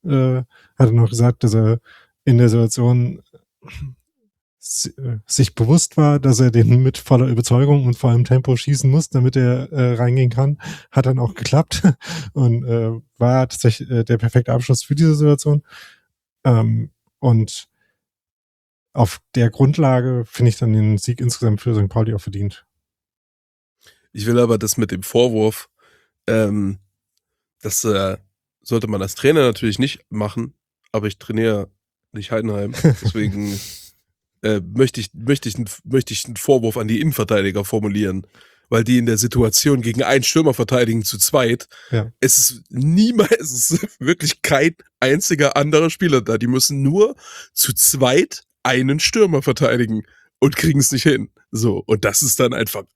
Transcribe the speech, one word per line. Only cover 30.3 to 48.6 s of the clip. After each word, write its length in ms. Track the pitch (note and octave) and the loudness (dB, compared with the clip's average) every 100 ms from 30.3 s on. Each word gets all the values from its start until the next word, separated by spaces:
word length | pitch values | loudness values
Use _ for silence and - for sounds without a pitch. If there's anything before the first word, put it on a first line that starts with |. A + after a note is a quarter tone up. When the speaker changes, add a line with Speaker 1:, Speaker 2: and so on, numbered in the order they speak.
| A#2 B2 _ _ _ _ | -6 -10 _ _ _ _
Speaker 2:
aber 140 | A2 G#2 | -6 -6
ich 120 | - | -8
trainiere 520 | - G#2+ A2+ G#2 F#2+ _ _ _ _ | -8 -2 -2 -2 -6 _ _ _ _
nicht 180 | A2 G2+ | -16 -6
Heidenheim, 420 | A2+ A2 G2+ G2+ B2 | -6 -4 -6 -6 0
Speaker 1:
<laughs> 40 | |
Speaker 2:
deswegen, 760 | D#3+ A#2+ A2 A2+ A2 G2+ G#2 G2 - - - _ _ _ _ _ | 2 2 -2 -4 -4 -4 -8 -10 -12 -20 -20 _ _ _ _ _
äh, 180 | G#2+ G#2 | -4 -4
möchte 400 | F2 G#2 C3 - | -4 0 0 0
ich, 140 | G#2 | -12
möchte 340 | - A2+ C#3 A#2+ | -10 -4 -4 -4
ich 80 | G#2+ | -8
n-, 80 | G#2+ - | -10 -12
möchte 280 | - C3 - | -4 -4 -4
ich 140 | A2 - | -10 -10
einen 100 | A2+ | -10
Vorwurf 400 | - C3 A2+ A#2 | 0 0 0 -4
an 120 | G#2+ | -2
die 120 | A2+ | -2
Innenverteidiger 640 | D#3 C3+ G#2 G#2+ G2 F#2+ | -2 -2 -2 0 0 -4
formulieren, 600 | G2 A2+ G#2 G2+ G2+ F#2+ F#2+ _ _ _ _ | -4 -4 -4 -4 -4 -6 -12 _ _ _ _
weil 160 | A2+ | -2
die 140 | A2+ B2 | 2 0
in 80 | A#2 | 2
der 100 | A2 | -2
Situation 640 | A#2+ B2 A2+ - D3 C3+ | -2 0 0 2 0 0
gegen 220 | A#2 A#2 | -2 -2
einen 220 | F#2+ C3+ | 0 0
Stürmer 280 | B2+ D#3+ D#3 | 0 0 0
verteidigen 520 | B2 - B2+ A#2 A2+ | 0 0 0 0 -2
zu 120 | G#2 G#2 | -4 -4
zweit. 520 | - D3 A#2+ A2+ - - - | 0 0 0 -2 -6 -20 -6
Speaker 1:
Ja. 220 | A#2 A2 _ | -4 -4 _
Speaker 2:
Es 160 | C3 - | 0 2
ist 280 | - B2 _ | 0 -4 _
niemals, 600 | B2 C#3+ F3 A3 A#3+ G3 | -4 0 2 2 2 2
<laughs> 100 | A3+ | 0
es 300 | D#3 B2 - | -2 -4 -2
ist 300 | E3 G3+ _ | -2 -4 _
wirklich 420 | D3 E3+ D3+ - | -4 -2 -4 -6
kein 320 | - C#3 D#3+ E3 _ _ | -2 0 0 -2 _ _
einziger 560 | B2+ D3+ - D#3 C#3+ - | 0 0 0 0 0 0
anderer 320 | D3 D3+ D#3+ | 0 2 0
Spieler 320 | - F3 C3+ | -2 0 0
da. 160 | G#2+ A2 | 0 -2
Die 120 | A#2+ | 0
müssen 340 | B2+ - C#3+ | 0 -2 0
nur 340 | C#3 F3 G#3+ C#4+ - - - | 0 2 0 0 -20 -20 -16
zu 180 | - - | -4 -4
zweit 680 | - - C#3 B2+ C#3+ - - _ _ | 0 0 2 2 2 0 -6 _ _